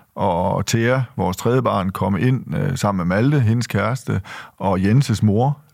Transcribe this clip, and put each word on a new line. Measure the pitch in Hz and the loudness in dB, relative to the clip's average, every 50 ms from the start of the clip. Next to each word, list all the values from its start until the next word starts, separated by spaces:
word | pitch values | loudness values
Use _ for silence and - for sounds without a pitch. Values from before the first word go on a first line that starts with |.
| - _ - | -20 _ -6
og | - 101 101 87 85 92 95 95 92 98 | -2 -2 0 0 0 0 0 0 -2 -2
Thea, | - - 117 113 120 127 135 123 - - | 0 0 0 2 2 2 0 -2 -4 -4
vores | - 92 90 90 | -4 -4 -4 -4
tredje | - - 117 123 131 | -2 0 0 0 2
barn, | 120 104 101 101 90 95 | 2 0 0 0 -2 -2
kom | 92 - 98 98 101 | -2 -2 -2 0 0
ind, | 85 107 127 131 117 - - - | 2 2 0 0 -2 -4 -4 -4
øh, | 98 98 95 92 | -4 -2 -2 -2
sammen | - - 104 98 92 85 87 | -2 0 0 0 0 0 0
med | 92 | 0
Malte, | 104 117 143 151 143 | 2 2 2 2 2
hendes | 120 107 113 123 110 | 2 2 2 0 -2
kæreste, | - - 101 101 110 127 - - 117 107 98 - - - - - - - - | -2 -2 0 0 0 -2 -4 -4 -4 -4 -4 -6 -8 -14 -18 -18 -18 -10 -4
og | 92 98 95 92 92 | -2 0 0 2 2
Jenses | 101 110 139 139 - 110 - | 4 4 4 2 2 0 2
mor, | - 104 98 110 123 143 147 - - _ | 2 2 4 2 2 0 0 -4 -8 _